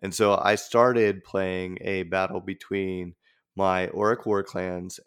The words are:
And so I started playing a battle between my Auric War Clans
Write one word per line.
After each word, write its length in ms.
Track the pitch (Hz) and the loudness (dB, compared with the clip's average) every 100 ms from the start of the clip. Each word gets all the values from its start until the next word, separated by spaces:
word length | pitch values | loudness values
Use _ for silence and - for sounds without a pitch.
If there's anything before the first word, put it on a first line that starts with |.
And 120 | 98 | -8
so 220 | 90 104 95 | 2 4 4
I 200 | 101 107 | 4 2
started 680 | - 117 123 120 107 95 | 2 4 4 4 2 0
playing 540 | - 98 92 92 92 92 | -4 -4 -2 -4 -6 -8
a 240 | - 95 | -4 -4
battle 380 | 85 92 92 95 | -2 -2 -2 -4
between 760 | 92 92 - 98 95 92 90 87 _ _ _ 95 | -8 -10 -6 -4 -2 -4 -8 -14 _ _ _ -2
my 320 | 95 92 90 | 0 2 -2
Auric 340 | 98 104 117 110 | 0 0 0 0
War 180 | 101 | -2
Clans 560 | 95 - 92 90 90 - | -2 -6 -6 -6 -8 -14